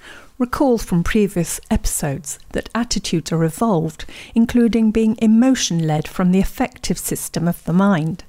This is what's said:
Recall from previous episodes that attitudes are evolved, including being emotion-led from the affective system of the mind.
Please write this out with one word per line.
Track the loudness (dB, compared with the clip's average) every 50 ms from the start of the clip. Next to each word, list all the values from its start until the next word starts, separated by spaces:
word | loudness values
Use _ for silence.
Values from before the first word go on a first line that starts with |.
| -20 -20 -20 -20 -20 -18 _ -4
Recall | -4 -4 0 0 2 2 2
from | 2 0 0 0 0 0
previous | 2 2 2 2 2 0 -2 -4 -4 -4 -10 -6 -4
episodes | -4 -2 0 -2 -2 -2 -4 -4 -6 -6 -8 -12 -14 -14 -14 -8
that | -8 -8 -8 -6 -6
attitudes | -6 -4 -2 -4 -4 -2 -2 -2 -2 -2 -2
are | -2 0 0
evolved, | 0 0 0 0 0 2 0 0 -2 -6 -8 -14 -16 -14 -18 -16 -4 0
including | 0 2 2 4 2 2 4 2 2 2 2
being | 2 2 2 2 2 2 4
emotion-led | 4 6 6 6 4 2 2 0 -2 -2 0 0 0 0 0 -2 -4
from | -4 0 2 2 4
the | 4
affective | 2 0 -2 -4 -4 -4 -4 -8 -4 -4 -4 -4
system | -4 -6 -6 -6 -8 -8 -6 -2 -2
of | -2 -2 -4 -4
the | -2 0
mind. | 2 4 4 2 2 0 -4 -6 -8 -12